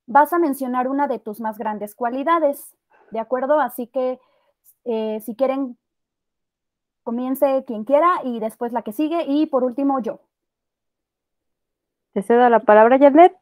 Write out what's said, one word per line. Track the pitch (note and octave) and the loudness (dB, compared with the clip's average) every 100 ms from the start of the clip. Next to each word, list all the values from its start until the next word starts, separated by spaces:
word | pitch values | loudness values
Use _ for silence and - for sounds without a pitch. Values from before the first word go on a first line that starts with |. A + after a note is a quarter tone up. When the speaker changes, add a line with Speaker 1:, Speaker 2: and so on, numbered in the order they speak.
| - | 0
Speaker 1:
vas | C#4 D4 | 2 2
a | F4 | 0
mencionar | D#4+ C4+ B3+ B3+ B3+ | -2 -2 -6 -4 -4
una | C#4 C#4+ | -2 -4
de | A#3+ | -4
tus | - G#3 | -10 -10
más | A3 G#3+ | -10 -8
grandes | G#3+ G#3 G#3 - | -8 -8 -12 -8
cualidades, | A#3+ B3+ C#4 E4 D4 C#4+ - _ _ _ _ | -8 -6 -2 0 0 -4 -12 _ _ _ _
¿de | A3+ | -10
acuerdo? | A3 B3+ C4 D4+ | -6 -4 0 0
Así | B3 B3 A#3+ | -2 -6 -10
que, | C4+ B3+ B3+ _ _ _ _ _ _ - | -6 -6 -6 _ _ _ _ _ _ -8
eh, | A3 A3 G#3+ G#3+ | -6 -6 -8 -10
si | G#3+ | -4
quieren, | C4+ C4 C4+ A#3+ _ _ _ _ _ _ _ _ _ _ _ _ | -4 -2 -8 -12 _ _ _ _ _ _ _ _ _ _ _ _
comience | - A#3 B3+ C4 C#4+ C4+ C4 | -10 -8 -6 -2 0 0 -4
quien | G#3+ | -10
quiera | G#3+ C#4+ E4+ F4+ | 0 2 2 0
y | C4 A#3 | -4 -6
después | A3 - A#3+ | -8 -8 -8
la | A#3+ | -6
que | A3+ | -8
sigue | G#3+ D4+ E4+ C4+ | -6 -4 -4 -2
y | C#4+ D#4 | -2 0
por | C4 | -2
último | B3+ A#3+ C#4 C4+ | -2 -2 -2 -2
yo. | G#3+ - _ _ _ _ _ _ _ _ _ _ _ _ _ _ _ _ _ _ _ | -4 -10 _ _ _ _ _ _ _ _ _ _ _ _ _ _ _ _ _ _ _
Speaker 2:
¿Te | G#3 | -6
cedo | G3 A#3+ B3 | 0 4 4
la | A3+ | 4
palabra, | A3 G#3+ A3+ C4 | 6 6 6 6
Janet, | C#4+ C#4 F#4 - | 6 8 6 4